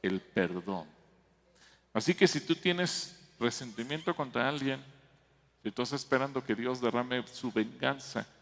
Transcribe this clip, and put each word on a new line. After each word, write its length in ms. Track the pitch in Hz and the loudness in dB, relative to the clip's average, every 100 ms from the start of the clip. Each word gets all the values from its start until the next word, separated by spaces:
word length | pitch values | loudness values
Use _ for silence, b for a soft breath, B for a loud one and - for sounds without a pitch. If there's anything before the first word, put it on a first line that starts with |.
El 160 | 101 95 | 0 -2
perdón. 680 | - - 90 90 90 92 78 - _ _ _ _ _ _ b b b | -2 0 0 0 -4 -6 -6 -18 _ _ _ _ _ _ b b b
Así 220 | 110 113 180 | -2 0 6
que 120 | 180 | 6
si 140 | 151 | 4
tú 140 | - 165 | 0 2
tienes 600 | 180 175 175 - - - - - | 2 2 0 -2 -8 -12 -20 0
resentimiento 760 | 117 - 127 104 120 151 160 165 | 0 0 -8 -8 -4 -2 -2 -2
contra 340 | 135 120 127 | -2 0 0
alguien, 340 | 147 135 135 - - - _ _ _ _ _ | 2 -2 -2 -8 -20 -20 _ _ _ _ _
si 80 | 110 | -8
tú 140 | 113 | -2
estás 180 | 123 139 | -2 -2
esperando 420 | - 135 139 135 | 2 2 2 -2
que 120 | 127 110 | -2 0
Dios 260 | 120 127 | 0 2
derrame 420 | 120 120 127 123 113 | 2 2 0 -2 -4
su 240 | - 123 | -6 -2
venganza 760 | 110 107 - 131 135 - 117 110 - | 0 0 0 -2 -2 -6 -8 -8 -14